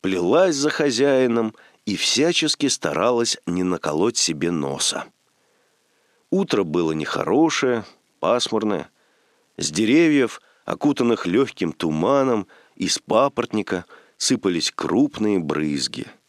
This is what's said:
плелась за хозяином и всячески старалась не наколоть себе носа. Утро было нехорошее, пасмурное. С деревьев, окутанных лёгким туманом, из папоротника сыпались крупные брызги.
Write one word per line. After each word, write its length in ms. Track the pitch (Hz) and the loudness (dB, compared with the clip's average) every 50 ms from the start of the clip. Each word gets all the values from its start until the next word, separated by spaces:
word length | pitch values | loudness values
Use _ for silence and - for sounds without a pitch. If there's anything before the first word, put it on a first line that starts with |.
плелась 540 | - 95 95 90 87 87 120 160 190 190 156 | -2 -2 -2 0 0 2 4 4 4 2 2
за 140 | 139 139 151 | 0 -2 -2
хозяином 840 | - - 156 143 120 110 135 143 139 131 131 123 117 117 113 110 104 - - - _ _ _ | -2 0 0 0 2 2 2 2 4 4 2 2 2 0 -2 -2 -6 -10 -20 -20 _ _ _
и 100 | - 101 | -6 -4
всячески 720 | 90 - - - 123 147 170 175 - 160 151 135 _ - 135 | -2 -2 -2 0 2 2 2 2 0 0 -2 -2 _ 0 -2
старалась 680 | - - - - 73 - 95 120 123 120 117 113 - - _ | -2 -2 -2 -4 -2 0 0 2 2 2 0 -2 -4 -6 _
не 180 | - 87 90 92 | -4 -4 -2 0
наколоть 540 | 90 90 85 - 78 76 78 92 117 117 - | -2 -2 -2 -4 -4 0 0 0 0 0 0
себе 340 | - - 82 73 - 85 | -2 -2 -2 -2 -2 -2
носа. 540 | 87 80 71 67 71 - - - - - - - _ _ _ _ _ _ _ _ _ _ _ _ _ _ _ _ _ _ _ _ _ _ _ _ | -2 -2 -4 -4 -4 -4 -4 -4 -4 -6 -10 -12 _ _ _ _ _ _ _ _ _ _ _ _ _ _ _ _ _ _ _ _ _ _ _ _
Утро 340 | - 190 196 - - 107 98 | 0 0 0 0 0 0 0
было 280 | 82 73 85 85 80 | 0 0 0 0 0
нехорошее, 920 | 80 78 76 - - - - - 98 135 160 160 - - - 131 123 113 104 - - _ _ _ _ _ | 0 -2 -4 -4 -4 -4 -2 0 2 4 4 2 2 0 0 0 0 -2 -4 -10 -20 _ _ _ _ _
пасмурное. 720 | - 82 117 123 - - 113 110 107 107 101 82 - - _ _ _ _ _ _ _ _ _ _ _ _ _ - | 0 0 0 0 0 -2 -2 -2 -2 -2 -2 -4 -6 -10 _ _ _ _ _ _ _ _ _ _ _ _ _ -8
С 140 | - - | -8 -4
деревьев, 720 | 76 85 110 107 127 156 170 160 151 143 127 110 - - _ _ _ _ _ | -2 0 2 4 4 4 4 4 4 4 2 0 -2 -10 _ _ _ _ _
окутанных 600 | - - - - 143 143 - 123 120 117 104 - | -8 -6 0 0 0 2 2 2 2 2 0 0
лёгким 460 | 90 87 117 139 113 - - 95 82 | 0 2 2 0 0 -2 -4 -4 -6
туманом, 760 | 73 _ - 82 78 78 85 107 139 139 135 131 123 107 95 _ - - _ _ _ | -4 _ -2 -2 0 0 2 2 2 2 2 2 0 0 -2 _ -14 -20 _ _ _
из 240 | _ - - - - | _ -4 -4 -4 -6
папоротника 840 | _ - 110 110 135 139 - - 117 - - 107 98 - 98 90 87 _ - - _ _ _ _ | _ 0 2 2 2 2 0 -4 -6 -2 -4 -4 -4 -2 -4 -6 -6 _ -20 -20 _ _ _ _
сыпались 540 | - - 135 120 - 98 90 82 76 - | -2 0 0 2 2 0 0 0 -2 -4
крупные 680 | - - - 71 80 110 143 143 - - 107 107 104 95 | -4 -4 -4 0 2 2 2 2 0 -2 0 0 0 0
брызги. 680 | 85 71 - - 76 76 73 69 64 - - - - - - _ _ | 0 -2 -4 -2 -2 -2 -2 -4 -4 -6 -6 -8 -12 -12 -14 _ _